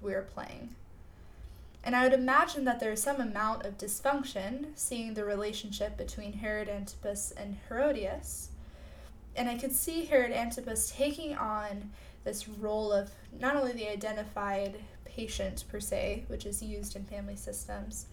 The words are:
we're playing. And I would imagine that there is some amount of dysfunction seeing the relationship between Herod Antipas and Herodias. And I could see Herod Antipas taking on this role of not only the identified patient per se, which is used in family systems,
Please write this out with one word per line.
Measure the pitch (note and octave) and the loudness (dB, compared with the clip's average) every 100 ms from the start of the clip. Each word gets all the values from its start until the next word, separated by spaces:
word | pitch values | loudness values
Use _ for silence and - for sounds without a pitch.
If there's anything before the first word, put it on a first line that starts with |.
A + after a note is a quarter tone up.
we're | G3+ F#3+ | -2 -2
playing. | G3 - - - A#3+ - - - - - - - - - - - | -2 -8 -8 -10 -12 -12 -14 -16 -16 -16 -16 -14 -14 -14 -16 -6
And | A#3+ B3 | 4 8
I | |
would | B3+ | 10
imagine | C4 B3+ C#4 F4 D4 | 8 10 8 8 4
that | B3+ A#3 | 2 4
there | A3 | 2
is | G#3+ | 2
some | C#4 C#4 | 2 2
amount | A3+ G3+ G#3+ A3+ | 0 2 2 2
of | G#3 G3 | -2 -4
dysfunction | G3+ - C4+ C#4+ C4 G3 G3 C4 D4+ | -4 2 4 4 2 -2 -2 -4 -6
seeing | - - A#3+ A3+ | -2 -2 -2 -2
the | G#3+ | -2
relationship | G#3 G3+ G#3 G#3+ G#3 G3 G#3 G#3 | 0 0 0 -2 -6 -2 -2 -2
between | G3+ - G#3 | -6 -6 -6
Herod | G#3 G#3+ G#3+ G3+ | -4 -2 -2 -2
Antipas | G3+ G3 - G#3 G3+ - | -4 -6 -6 -4 -2 -4
and | - G3+ G3+ - | -6 -6 -6 -4
Herodias. | A#3 D4 B3 F#3+ - - - - - - - - - - - - - | 2 4 4 0 -4 -6 -8 -8 -10 -12 -14 -14 -14 -14 -14 -8 -2
And | A#3+ | 0
I | A#3+ | 0
could | C4 | 0
see | - - E4 | 0 2 0
Herod | D4+ C#4 A#3+ | 6 6 6
Antipas | A#3 A#3 - B3 A3 - | 4 2 0 -2 0 0
taking | - D4 D4 D#4 | 2 2 2 -4
on | D4 G#3+ G#3+ G#3 G3+ G#3 - - - | -2 0 0 -2 -4 -8 -12 -16 -6
this | - G#3 A3 | -4 -4 -6
role | G#3 G#3+ G#3+ G#3+ | -2 2 2 6
of | G3+ G3 - - - | 4 4 -6 -14 0
not | B3+ C#4+ | 2 4
only | B3+ | 2
the | A#3 G#3+ | 0 -2
identified | G3+ G#3+ G#3+ G#3+ G#3+ G3+ G3 G3+ G#3 - - | -2 -2 -2 -4 -2 2 2 0 -4 -12 -14
patient | - - A3 - F#3+ F#3 - | -10 -6 -4 -2 -2 -2 -6
per | G#3 | -4
se, | G3+ G3 G3+ A3 - | -2 0 0 -2 -4
which | G#3+ G#3 | -6 -4
is | G3+ | -4
used | A3 G#3 G3+ | -4 -4 -4
in | G3 | -6
family | G3 G3+ G3+ G3+ | -6 -6 -6 -6
systems, | G#3 G3+ - G3+ G#3 - - | -8 -8 -6 -6 -6 -8 -10